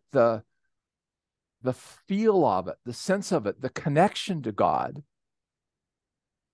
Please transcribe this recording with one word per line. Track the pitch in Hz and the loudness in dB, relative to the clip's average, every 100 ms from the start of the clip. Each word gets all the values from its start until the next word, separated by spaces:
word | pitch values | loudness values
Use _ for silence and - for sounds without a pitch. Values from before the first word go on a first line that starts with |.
| _ | _
the, | 135 117 110 - _ _ _ _ _ _ _ _ _ _ _ | 2 4 2 -8 _ _ _ _ _ _ _ _ _ _ _
the | 127 | -6
feel | 123 - - - 196 220 196 | -6 -12 -20 -6 0 2 4
of | 131 92 85 | 4 2 -2
it, | - | -10
the | 123 | -12
sense | 117 - 196 - | -8 -4 -2 0
of | 165 147 | -2 -2
it, | - | -6
the | 131 | -8
connection | - 156 147 202 - - 165 | -6 0 2 2 0 -6 -6
to | 117 | -6
God, | 101 90 67 65 - - _ _ _ _ _ _ _ _ _ _ _ _ _ _ | 0 2 2 -4 -10 -18 _ _ _ _ _ _ _ _ _ _ _ _ _ _